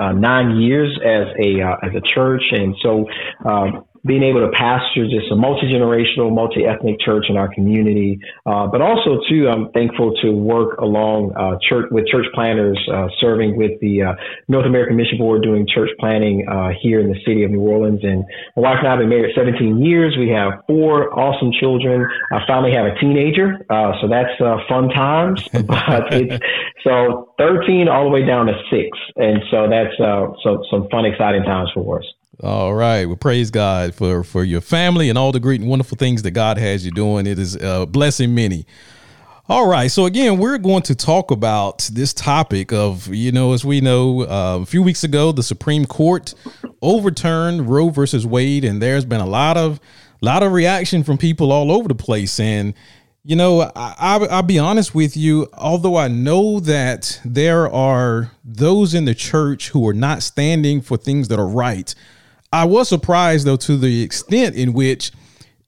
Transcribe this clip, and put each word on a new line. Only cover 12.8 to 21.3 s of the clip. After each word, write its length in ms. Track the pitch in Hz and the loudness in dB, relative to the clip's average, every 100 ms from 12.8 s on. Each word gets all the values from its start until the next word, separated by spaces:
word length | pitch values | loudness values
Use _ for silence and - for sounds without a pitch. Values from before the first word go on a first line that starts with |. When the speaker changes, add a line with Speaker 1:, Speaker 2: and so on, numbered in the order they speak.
| - | -2
Speaker 1:
uh, 140 | 95 92 - | -4 -4 0
serving 360 | 123 110 107 107 | 0 2 0 0
with 220 | 107 107 | 0 0
the, 220 | 104 98 | -2 0
uh, 120 | 95 92 - - - | 0 -4 -10 -10 -2
North 180 | 135 131 | 0 2
American 300 | 127 117 117 | 2 2 2
Mission 220 | 113 110 | 0 0
Board 260 | 113 107 | 2 2
doing 240 | 110 107 101 | 2 2 0
church 160 | 123 110 - | 0 -2 -2
planting, 480 | 110 110 107 98 98 | -2 0 0 0 -2
uh, 220 | 98 92 90 | -2 -2 -2
here 160 | 120 110 | 0 2
in 120 | 101 | 2
the 100 | 98 | -2
city 200 | - 110 | 0 0
of 80 | 101 | 0
New 80 | 104 | 0
Orleans. 400 | 104 107 107 104 | 2 2 2 0
And 220 | 101 95 95 - - - | 0 -2 -4 -12 -8 0
my 60 | |
wife 160 | 127 127 | 2 2
and 80 | 135 | 2
I 20 | |
have 80 | 127 | 2
been 100 | 110 | 2
married 280 | 120 113 - | 2 2 2
seventeen 420 | 123 - 110 110 | 0 2 2 2
years. 380 | 151 170 160 139 | 4 4 2 2
We 120 | 120 | 0
have 240 | 110 101 98 - | 0 -2 -4 -2
four 500 | 156 156 147 - - | 2 2 2 0 0
awesome 360 | 135 | 0